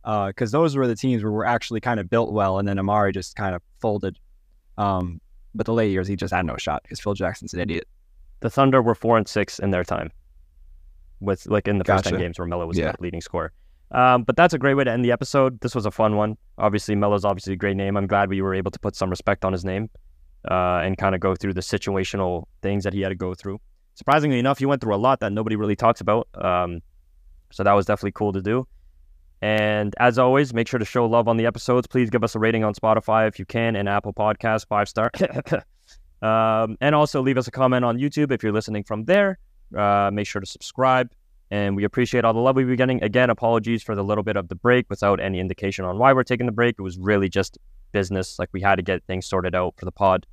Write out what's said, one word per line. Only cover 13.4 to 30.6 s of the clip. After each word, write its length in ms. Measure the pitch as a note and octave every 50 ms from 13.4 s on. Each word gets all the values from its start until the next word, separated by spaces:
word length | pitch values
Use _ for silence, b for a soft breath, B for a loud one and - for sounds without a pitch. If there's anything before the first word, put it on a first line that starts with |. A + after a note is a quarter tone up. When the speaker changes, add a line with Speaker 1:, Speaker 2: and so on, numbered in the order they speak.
| D#2+ D#2+ - _ _ - - _ _ _
Speaker 2:
Um, 340 | - B2+ B2+ B2+ B2+ B2 A#2
but 100 | - -
that's 200 | - E3+ F3+ E3+
a 40 | C#3
great 160 | B2+ C#3 C3+
way 100 | C#3 C3+
to 60 | B2
end 140 | A2+ A#2+ B2
the 80 | A#2+
episode. 480 | A#2+ A#2 C3+ - - C#3 C3+ C3 B2+ A2
This 140 | - B2 -
was 100 | B2+ G#2
a 60 | A2
fun 260 | - - A2+ G#2+ G#2+
one. 220 | G#2 G#2+ G#2+ G#2+ - _ - _
Obviously, 380 | - - G#2+ G2 G#2 - - G#2
Melo's 320 | G2+ G#2 G#2 G#2 G2+ F#2
obviously 260 | G#2 G2 F#2 - F#2+
a 40 | G2
great 200 | F2 G#2 G2+ G2
name. 220 | F#2+ G2 G2 G2 G2+
I'm 80 | G2
glad 240 | F#2 G#2 G2+ G2+ F#2+
we 100 | G2 F#2+
were 140 | F#2+ G2 F#2+
able 160 | F#2+ F#2+ G2
to 80 | - -
put 180 | - G#2 -
some 140 | - F#2+ F#2
respect 340 | F#2 - - - G2+ - -
on 80 | F#2+
his 120 | F#2+ F2+ F2
name, 240 | F#2+ F#2 G2 A2 A2 _ - - - - _ - - - - _ -
uh, 340 | F2+ F#2 F2+ F2+ F2+ F2+ E2
and 140 | F#2+ F#2+ -
kinda 200 | G2 G2 F#2+ F#2
go 160 | F2+ F#2+ F#2+
through 200 | - - G2 F#2+
the 80 | F2+
situational 840 | F#2 - - G2+ - - G2 F#2+ F#2+ - - G2+ F#2+ F2+ F2+ E2+ E2 - _ _
things 240 | - F#2+ G2+ G2+ F#2
that 80 | G2+
he 80 | F#2+ G2+
had 80 | F#2+ F#2+
to 60 | F#2+
go 200 | F2 A2+ F#2 F#2+
through. 240 | - - G2+ F#2+ A2 - - _ _ _ _ _
Surprisingly 440 | - - - C#3 D#3 D3 D3+ C3+ A#2+
enough, 200 | A#2+ C3+ C#3 -
he 80 | C3+
went 160 | C#3 C#3+ B2+
through 120 | A#2 A2+ G2+
a 20 |
lot 240 | G2+ A2 C3 C3+ -
that 120 | - G#2
nobody 240 | G2+ G#2+ A2+ A2 A2
really 180 | G#2 G#2+ G#2 G2+
talks 280 | - - A2+ A#2 -
about. 260 | - F#2+ G#2+ A#2 - - -
Um, 480 | F#2 - F#2 F2+ F2+ F2+ F2 E2+ E2 - - _ - _ _ _ _ _ - - - _ _
so 140 | - - G2+
that 80 | G2+
was 140 | G2+ G2+ F#2+
definitely 260 | - G#2+ G2+ - G2+
cool 200 | F#2+ - G#2+ G#2 F#2+
to 80 | G2
do. 260 | F#2 G2+ A2+ B2+ C3 - - - - - _ _ - _ - _ _ - _ _
And 540 | - G#2+ G#2+ G#2+ G#2+ G#2+ G#2+ G#2+ G#2 G#2 G2+ -
as 200 | A#2+ B2 A#2 A#2+
always, 340 | B2+ B2+ C3 C#3 D3 C3
make 160 | A#2+ A2+